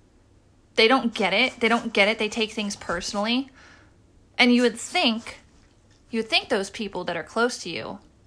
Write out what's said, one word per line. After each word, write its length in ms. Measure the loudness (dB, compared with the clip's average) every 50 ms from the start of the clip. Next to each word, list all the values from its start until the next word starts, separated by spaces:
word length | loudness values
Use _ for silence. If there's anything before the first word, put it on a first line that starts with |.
| _ _ _ _ _ _ _ _ _ _ _ _ _ _ 2
They 140 | 4 6 6
don't 240 | 6 4 2 0
get 220 | -2 0 0 2 2
it. 260 | 2 0 0 0 0
They 80 | 0 2
don't 240 | 2 2 0 -2
get 160 | 2 2 2 2
it. 100 | 2 0
They 120 | -2 -4
take 220 | -2 -2 -4 -4
things 240 | -4 -6 -6 -6 -6
personally. 720 | -8 -6 -6 -6 -6 -4 -4 -4 -2 -2 0 0 -2 -2 -6 -12 -20 -20 -20 -20 -20 -20 _ _ _ _ _ _ -20 _ _ 0 2
And 160 | 4 6 6
you 80 | 6
would 160 | 4 2 0 -2
think, 640 | -10 -4 -2 0 0 0 0 -2 -6 -12 -16 -18 _ _ _ -20 _ _ _ _ _ _ _ _ _ -8
you 100 | -6 -6
would 100 | -4 0
think 180 | -2 -2 0 0
those 220 | -2 -2 -2 -4
people 340 | -8 -8 -8 -8 -6 -6 -6
that 120 | -6 -6
are 60 | -6
close 360 | -8 -6 -2 0 0 0 -2 -6
to 100 | -10 -10
you, 300 | -10 -10 -10 -10 -12 -14 _ _ _ _ _